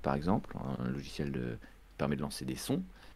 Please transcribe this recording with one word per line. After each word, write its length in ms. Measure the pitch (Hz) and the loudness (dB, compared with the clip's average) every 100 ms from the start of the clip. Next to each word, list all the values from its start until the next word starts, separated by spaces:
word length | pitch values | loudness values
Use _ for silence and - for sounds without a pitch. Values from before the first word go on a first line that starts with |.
par 120 | 80 | 2
exemple, 420 | 71 82 107 - - 65 62 | 4 4 4 2 -4 -2 0
un 80 | 62 | 0
logiciel 420 | 67 69 - 71 | -2 -4 -2 -2
de, 80 | 64 | 0
qui 560 | 60 55 - - - - | -2 -4 -10 -18 -12 0
permet 180 | 71 71 | 2 2
de 40 | |
lancer 240 | 73 - 127 | 0 -2 -4
des 100 | 64 | -2
sons. 240 | - 147 185 - - | 0 0 0 -8 -18